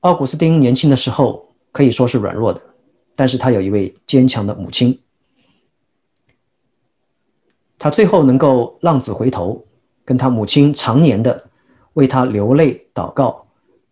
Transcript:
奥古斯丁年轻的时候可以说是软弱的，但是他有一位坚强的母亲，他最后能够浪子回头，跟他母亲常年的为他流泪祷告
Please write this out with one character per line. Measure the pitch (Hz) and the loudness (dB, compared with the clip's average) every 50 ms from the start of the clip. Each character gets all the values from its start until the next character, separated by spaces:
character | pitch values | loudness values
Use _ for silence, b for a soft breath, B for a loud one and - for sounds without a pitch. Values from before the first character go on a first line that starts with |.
奥 | - 175 170 | 2 0 0
古 | - 143 | 0 -2
斯 | 127 - 147 | -6 -4 -2
丁 | 170 160 165 160 | 0 2 2 2
年 | 139 120 120 | 2 2 2
轻 | - - 151 | 2 2 2
的 | 139 | 2
时 | 123 - - | 2 0 -6
候 | 107 - 139 113 - - - _ _ _ _ _ | -2 0 -2 -2 -2 -6 -16 _ _ _ _ _
可 | _ - 139 | _ 0 0
以 | 127 | 2
说 | 107 - 127 120 | 2 0 -2 0
是 | - | 0
软 | 123 101 92 - | -2 -4 -4 -6
弱 | - 113 107 | -4 -4 -4
的， | 85 - _ _ _ _ _ _ _ _ _ _ _ | -4 -6 _ _ _ _ _ _ _ _ _ _ _
但 | - 135 127 | -2 -2 -2
是 | 123 | -2
他 | 127 - 131 | -2 -2 0
有 | 120 101 | 0 0
一 | 95 95 | -2 -2
位 | 101 104 95 92 - _ _ | -2 -2 -4 -4 -8 _ _
坚 | - - 135 127 | 0 2 2 2
强 | 131 - 117 104 | 2 0 -2 -6
的 | 98 104 | -6 -8
母 | - 95 - | -8 -12 -10
亲， | - - 123 123 131 - _ _ _ _ _ _ _ _ _ _ _ _ _ _ _ _ _ _ _ _ _ _ _ _ _ _ _ _ _ _ _ _ _ _ _ _ _ _ _ _ _ _ _ _ _ _ _ _ _ _ _ _ _ _ _ _ | -4 -2 0 0 0 -2 _ _ _ _ _ _ _ _ _ _ _ _ _ _ _ _ _ _ _ _ _ _ _ _ _ _ _ _ _ _ _ _ _ _ _ _ _ _ _ _ _ _ _ _ _ _ _ _ _ _ _ _ _ _ _ _
他 | - 151 | -4 -4
最 | - - 214 | 2 2 2
后 | 185 202 185 151 | 4 4 4 4
能 | 131 127 131 | 4 4 4
够 | 156 143 131 123 117 - - _ | 2 2 2 2 0 -4 -8 _
浪 | - 170 160 131 | -2 0 0 0
子 | 123 - 101 | -2 -4 -8
回 | - 110 131 | -4 -4 -4
头， | 123 104 85 90 113 - - _ _ _ _ _ _ _ _ | -4 -4 -6 -6 -8 -10 -14 _ _ _ _ _ _ _ _
跟 | - 131 | -4 -2
他 | 127 131 131 | 0 0 0
母 | 123 113 107 | -2 -2 -4
亲 | 98 - 147 143 147 147 | 0 2 2 2 2 2
常 | - - - 113 135 | -2 -4 0 2 4
年 | 170 156 113 101 117 | 4 4 2 2 0
的 | 117 - - _ _ _ _ _ _ _ _ _ _ _ | -2 -2 -4 _ _ _ _ _ _ _ _ _ _ _
为 | 160 139 127 | 0 0 0
他 | 131 131 127 | 2 -2 -2
流 | 131 107 104 101 107 131 | -2 -2 -2 0 0 2
泪 | 147 165 139 - - _ _ _ | 2 2 2 0 -4 _ _ _
祷 | - 85 - - | -10 -10 -8 -2
告 | - 139 117 - - _ _ _ _ _ _ _ _ _ _ | -2 -2 -2 -2 -6 _ _ _ _ _ _ _ _ _ _